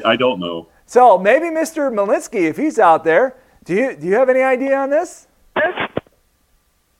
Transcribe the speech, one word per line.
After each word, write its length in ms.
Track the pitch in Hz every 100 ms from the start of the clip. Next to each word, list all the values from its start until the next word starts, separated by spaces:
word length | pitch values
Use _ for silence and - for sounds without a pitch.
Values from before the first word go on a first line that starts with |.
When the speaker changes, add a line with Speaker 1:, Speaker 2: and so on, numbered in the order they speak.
Speaker 1:
I, 60 | 110
I 40 | 120
don't 240 | 127 98
know. 260 | 87 85 - _
Speaker 2:
So 320 | _ 240 247 185
maybe 320 | 196 269 339
Mister 420 | 320 320 311 277
Malinsky, 520 | 214 202 311 - 226
if 160 | 160 -
he's 200 | - 214
out 240 | 180 160
there, 340 | 160 165 254 - _ _
do 100 | -
you, 220 | 185 262 151
do 100 | 165
you 80 |
have 140 | 208 262
any 140 | 262
idea 340 | 262 262 269 269
on 140 | 277
this? 360 | 294 349 - _ _ _ - 320 - - - - _ _ _ _ _ _ _ _